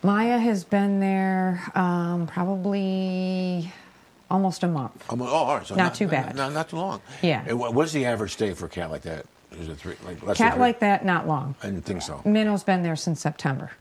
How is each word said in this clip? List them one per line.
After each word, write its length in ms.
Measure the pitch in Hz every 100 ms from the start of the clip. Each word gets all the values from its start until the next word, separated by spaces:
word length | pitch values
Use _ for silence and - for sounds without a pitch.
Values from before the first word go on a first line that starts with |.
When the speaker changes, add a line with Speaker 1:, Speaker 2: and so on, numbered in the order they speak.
Speaker 1:
Maya 340 | 185 202 226 240
has 260 | 233 208
been 360 | 170 202 202 196
there, 640 | 196 190 190 185 185 180 -
um, 540 | - 180 175 175 175 165
probably 1500 | - 180 196 190 202 190 190 185 185 185 185 185 180 170 - - - - _ _
almost 320 | 190 190 165
a 40 | 175
month. 360 | 156 123 - -
Speaker 2:
Almo-, 160 | 123 123
oh, 40 |
all 280 | 151 131 139
right. 80 | 82
So 80 |
Speaker 1:
Not 100 | 190 180
Speaker 2:
not, 100 | -
Speaker 1:
too 100 | 196
Speaker 2:
not, 60 |
Speaker 1:
bad. 240 | 151 - 135
Speaker 2:
not, 180 | 135
not 160 | 151 160
too 60 | 165
long. 240 | 190 120 - -
Speaker 1:
Yeah. 200 | 175 131 -
Speaker 2:
And 120 | 120
what, 140 | 120
what 100 | 117 160
is 60 |
the 120 | 151 123
average 260 | 113 104
stay 200 | - 107
for 140 | 87 85
a 20 |
cat 220 | - 82
like 100 | 78
that? 240 | 80 78 - _ _ 82
Is 80 | 80
it 80 | 78
three, 200 | 90 - 90
like, 180 | 90
less 140 | - 202
than 100 | 226
Speaker 1:
Cat 60 |
Speaker 2:
three? 80 | 240
Speaker 1:
like 180 | 247 233
that, 240 | 208 196
not 240 | 196 170 -
long. 280 | 151 143 135
Speaker 2:
I 40 | 101
didn't 180 | 95
think 180 | - 90
so. 200 | - 147
Speaker 1:
Minnow's 400 | 208 214 214 202
been 200 | - 185
there 120 | 170 160
since 240 | - 156
September 520 | 151 147 147 131 139 -